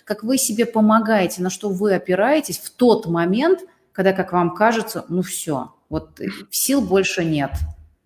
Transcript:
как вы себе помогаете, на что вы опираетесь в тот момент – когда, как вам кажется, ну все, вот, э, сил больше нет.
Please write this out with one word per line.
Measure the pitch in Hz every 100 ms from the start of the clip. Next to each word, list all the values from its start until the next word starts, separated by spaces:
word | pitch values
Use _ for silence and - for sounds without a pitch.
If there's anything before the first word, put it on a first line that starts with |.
как | - 208
вы | 220 262
себе | - 214 233
помогаете, | 220 214 220 214 214 175 -
на | 185
что | - 208
вы | 185 208
опираетесь | 185 - 185 233 302 285 160
в | -
тот | - 247 202 170
момент – | 170 170 214 330 359 - _ _
когда, | - 190
как | 190 175
вам | 180 175
кажется, | 170 220 226 214 - -
ну | 180
все, | 185 - 165 131 - _ _
вот, | 156 - -
э, | 196 - -
сил | - - 277
больше | 190 190 185 -
нет. | 165 151 135 - - - - _